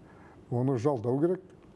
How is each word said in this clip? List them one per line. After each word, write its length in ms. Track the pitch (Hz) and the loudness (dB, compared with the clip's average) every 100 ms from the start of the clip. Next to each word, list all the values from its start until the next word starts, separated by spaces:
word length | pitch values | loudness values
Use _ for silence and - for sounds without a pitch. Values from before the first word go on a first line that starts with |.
| - - - - - | -20 -20 -20 -18 -6
Оны 280 | 123 131 123 | -2 0 0
жалдау 420 | 147 127 120 135 | 0 0 0 0
керек, 200 | 170 185 - - - | 0 -2 -8 -20 -20